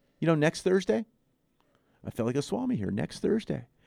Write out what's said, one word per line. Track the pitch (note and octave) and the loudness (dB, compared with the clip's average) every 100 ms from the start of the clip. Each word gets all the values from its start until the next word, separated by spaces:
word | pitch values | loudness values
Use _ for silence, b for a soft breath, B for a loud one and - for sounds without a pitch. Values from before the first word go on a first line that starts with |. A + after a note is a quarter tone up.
| _ _ | _ _
You | D#3 | 2
know, | D#3 | 4
next | D3+ - | 4 2
Thursday, | F#3 F#3+ F#3 A3 A3 _ _ _ _ _ _ _ _ _ - | 2 2 2 0 -2 _ _ _ _ _ _ _ _ _ -10
I | |
feel | - A2+ | -4 -2
like | B2+ | -2
a | |
swami | - G3+ B3+ F#3 | -2 -4 -2 -2
here. | F#2+ | -2
Next | F#2+ E3+ - | -2 -4 -4
Thursday. | - A3+ - C#3 A#2+ b | 0 0 -2 -8 -10 b